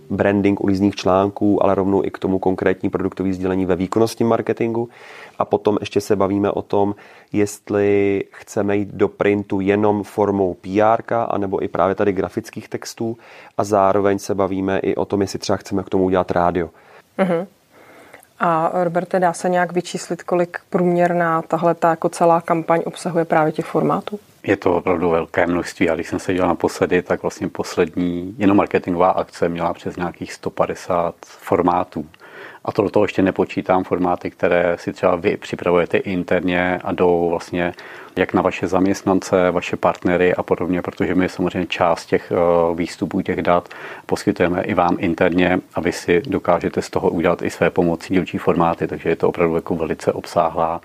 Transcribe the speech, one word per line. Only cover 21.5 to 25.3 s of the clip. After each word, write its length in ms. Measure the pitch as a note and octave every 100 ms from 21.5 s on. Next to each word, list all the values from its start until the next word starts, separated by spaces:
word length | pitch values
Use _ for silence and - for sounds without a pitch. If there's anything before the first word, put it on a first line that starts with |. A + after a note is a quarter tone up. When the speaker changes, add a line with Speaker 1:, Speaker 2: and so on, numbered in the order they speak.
| D#3+ E3+ E3 E3+
Speaker 2:
jako 180 | D#3+ E3+
celá 320 | - E3+ E3+
kampaň 420 | - E3 D#3+ E3+
obsahuje 400 | - - F#3 E3
právě 280 | E3 E3 D#3
těch 140 | - -
formátů? 520 | D#3+ D3 E3 - G#3 - _
Speaker 3:
Je 140 | - G2
to 200 | F#2+ F2
opravdu 340 | F#2 F2 F2
velké 360 | E2 D#2+